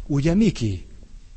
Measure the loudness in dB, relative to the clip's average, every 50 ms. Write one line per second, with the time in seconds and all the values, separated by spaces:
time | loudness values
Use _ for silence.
0 | -6 -4 -2 0 2 4 4 4 4 4 2 2 -2 -2 -2 -4 -8 -12 -18 -20
1 | -20 -20 -20 -20 -20 -20 -20